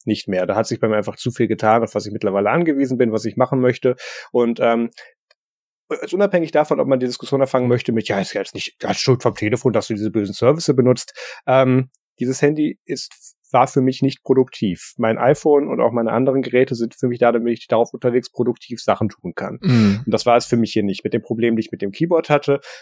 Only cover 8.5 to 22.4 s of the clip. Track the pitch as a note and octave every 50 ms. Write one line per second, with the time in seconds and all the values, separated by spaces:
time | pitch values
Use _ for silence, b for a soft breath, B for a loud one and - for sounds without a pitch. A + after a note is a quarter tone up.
8.5 | - G2 - - _ - - - - - - C3+ B2 B2 - A#2 G2+ - G#2 G#2
9.5 | B2 - - B2 G#2+ - - - A2 G2+ G#2+ A2 - A2 G2+ G2 G2 - A#2 B2+
10.5 | D3+ E3 - D3+ C3 B2+ A#2+ B2+ A#2+ - - - B B B B B B B C3+
11.5 | B2+ C3+ C3 B2+ B2+ C3 C3 - _ _ _ _ _ - B2 B2+ B2+ - D3 D3
12.5 | D3+ D#3 D3+ C3 - _ _ - C3+ - - - - - - - _ _ _ -
13.5 | - B2 C3 - - C#3 B2+ C3 B2+ - C3+ C3+ - _ _ - B2+ C3 B2+ -
14.5 | - - A#2 F#2+ F2 - - - - - A#2 A2+ A2 - A#2 C3 D3+ - - D#3
15.5 | D3 C#3+ D3 - B2+ A#2+ A#2+ A2+ A#2+ A#2 A#2 A2+ A2+ A#2+ C3 C3+ C3 C3+ B2+ B2
16.5 | B2 B2+ C3 - B2 A#2 A#2 A2 - - C3+ B2 B2 A#2+ A#2+ A#2+ A#2 A#2 A#2 A#2
17.5 | A#2 - - - A2+ A2 A#2 - - - - B2 A#2+ B2+ - - - - A#2 A#2+
18.5 | A2+ _ - - A#2 - - - F#2 - A2 G2 - _ - F2 - - G2 G#2
19.5 | A2 - G#3 E3 B2 A2+ G#2+ G2+ G2+ A2+ C3 A2 A2+ G#2+ - A#2+ A#2 B2 - -
20.5 | B2 A#2 A2 - - A2 G#2 G2 F#2+ - - - - A2 - - A#2 A2+ A#2 A#2
21.5 | A#2 A2 G#2+ - - - G2+ G2+ - - D#3+ F3+ F3 D#3+ D#3+ - D3 C#3+